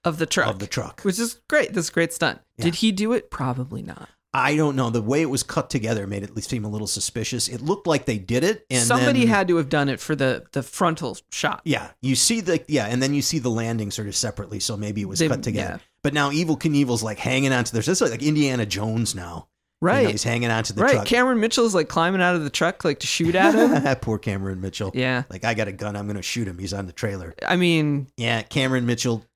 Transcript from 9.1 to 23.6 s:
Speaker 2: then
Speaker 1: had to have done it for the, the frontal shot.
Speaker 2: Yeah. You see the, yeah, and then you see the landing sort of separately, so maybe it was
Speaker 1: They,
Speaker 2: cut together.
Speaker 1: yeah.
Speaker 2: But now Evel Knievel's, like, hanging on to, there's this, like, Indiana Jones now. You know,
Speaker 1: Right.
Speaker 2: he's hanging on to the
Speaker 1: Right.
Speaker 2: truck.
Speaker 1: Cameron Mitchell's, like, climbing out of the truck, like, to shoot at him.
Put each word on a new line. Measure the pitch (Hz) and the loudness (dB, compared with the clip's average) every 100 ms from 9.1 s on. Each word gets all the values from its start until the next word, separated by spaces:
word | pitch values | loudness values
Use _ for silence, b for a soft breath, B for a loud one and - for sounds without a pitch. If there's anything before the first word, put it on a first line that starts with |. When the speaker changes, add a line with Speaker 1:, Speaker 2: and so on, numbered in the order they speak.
| 170 | 4
Speaker 2:
then | 233 | 4
Speaker 1:
had | 208 180 | 4 4
to | 170 | 2
have | 135 | 2
done | 151 139 | 0 0
it | 123 | -2
for | - 147 | -2 0
the, | 131 120 - | 0 0 -4
the | - | -8
frontal | 156 - 175 160 135 - - | -6 0 0 0 -6 -8 -10
shot. | - 143 - | -4 -4 -2
Speaker 2:
Yeah. | - 127 - - | -2 -2 -2 -4
You | 135 123 | 0 2
see | - 226 | 2 2
the, | 180 160 - | 2 0 2
yeah, | 147 107 | 0 2
and | 123 | 0
then | 135 143 | 2 2
you | |
see | - 160 | 0 0
the | 123 | 0
landing | 113 113 113 104 | -2 -2 -2 -4
sort | - 104 | -6 -6
of | 90 | -4
separately, | 110 - 95 101 | -4 -6 -8 -6
so | - 104 | -4 -4
maybe | 107 107 | -4 -4
it | 101 | -4
was | 165 | 0
Speaker 1:
They, | 160 | 0
Speaker 2:
cut | - | 0
together. | 120 - - - | -2 -4 -4 -8
Speaker 1:
yeah. | _ _ | _ _
Speaker 2:
But | 147 | -2
now | 147 143 | 0 0
Evel | 147 170 143 | 2 0 0
Knievel's, | 160 143 131 117 | 2 4 2 2
like, | 113 104 | -2 -4
hanging | 127 131 139 | -2 2 2
on | 123 | 2
to, | 120 | 0
there's | 113 143 | 0 0
this, | 185 | 2
like, | 156 113 | 2 0
Indiana | 151 151 139 123 101 | 0 2 2 2 -2
Jones | 98 107 113 110 95 | -2 -2 -2 -2 -4
now. | 85 85 - _ _ - | -8 -14 -16 _ _ -2
You | 170 | 0
know, | |
Speaker 1:
Right. | 269 202 | 4 2
Speaker 2:
he's | 107 | 2
hanging | 120 117 120 | 0 0 0
on | 113 110 | 0 0
to | |
the | 98 | 2
Speaker 1:
Right. | 254 | 4
Speaker 2:
truck. | 139 101 | 4 4
Speaker 1:
Cameron | 240 254 233 | 2 4 2
Mitchell's, | 226 254 233 | 2 2 2
like, | 185 151 | 2 0
climbing | 170 170 190 | 0 2 2
out | 180 175 | 2 2
of | |
the | 147 | 0
truck, | - 165 - | 0 -2 0
like, | 165 139 | -2 -2
to | 135 | -2
shoot | - 165 | 0 2
at | 180 196 | 4 6
him. | 214 | 6